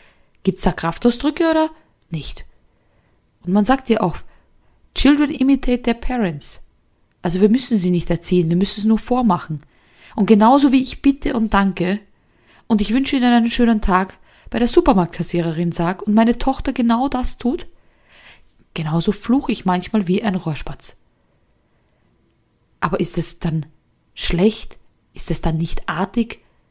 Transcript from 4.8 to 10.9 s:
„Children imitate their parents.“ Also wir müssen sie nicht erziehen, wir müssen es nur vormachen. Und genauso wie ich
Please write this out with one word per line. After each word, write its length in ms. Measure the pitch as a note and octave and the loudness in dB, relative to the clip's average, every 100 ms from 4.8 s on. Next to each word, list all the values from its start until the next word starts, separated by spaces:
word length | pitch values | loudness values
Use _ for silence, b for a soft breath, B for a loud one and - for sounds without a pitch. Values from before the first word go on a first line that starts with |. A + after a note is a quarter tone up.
| _ | _
„Children 360 | - C4 D4 C#4+ | 0 4 4 2
imitate 520 | - C4 C4+ - B3 | 0 2 2 2 0
their 120 | B3 | 0
parents.“ 720 | A#3 - B3+ G3 D3 - - - _ _ _ _ _ | -2 -2 -2 -2 -4 -10 -14 -20 _ _ _ _ _
Also 180 | F3 F3+ | -4 2
wir 80 | G3+ | 4
müssen 300 | B3 - A3 | 4 2 0
sie 120 | F3+ | 2
nicht 200 | F3 - | 0 0
erziehen, 400 | E3+ - F3+ E3 | -2 2 2 2
wir 60 | E3+ | 2
müssen 240 | G3 - | 0 0
es 60 | G#3 | 0
nur 120 | A3 | 0
vormachen. 640 | - B3 B3 F3 - D3+ b b b b b - | 0 0 2 0 -2 -10 b b b b b -4
Und 100 | F#3+ | 4
genauso 460 | G#3+ A3 C#4 C#4 | 6 6 6 6
wie 100 | C4 | 4
ich 180 | C4 | 0